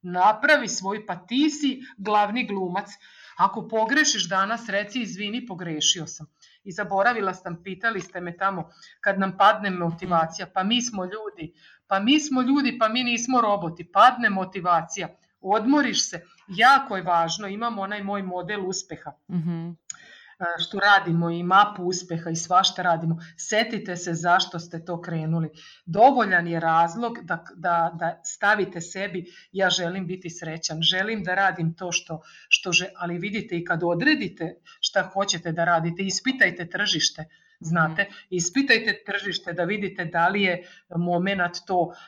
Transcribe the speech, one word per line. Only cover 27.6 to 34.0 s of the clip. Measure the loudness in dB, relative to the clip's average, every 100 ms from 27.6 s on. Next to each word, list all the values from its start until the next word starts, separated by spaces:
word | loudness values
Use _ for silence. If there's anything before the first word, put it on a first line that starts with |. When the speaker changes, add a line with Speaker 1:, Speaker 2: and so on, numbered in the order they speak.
| -2 0 0
Speaker 1:
da | -2 -6 -6
stavite | -14 -2 2 2 0 -6
sebi, | -12 -8 -8 -8 -10 -20 _
„Ja | 0 0
želim | 2 -2 -6 -6
biti | -8 -10
srećan, | -12 -12 -8 -8 -2
želim | 0 0 -2 -4
da | -2 0
radim | 0 0 -4 -4
to | -6
što, | -6 -8 -14 -14 -20 -2
što | -2 0
že-”, | -2 -2 -8
ali | -6 -4
vidite, | -4 -6 -4 -6
i | -2
kad | 0
odredite | 2 2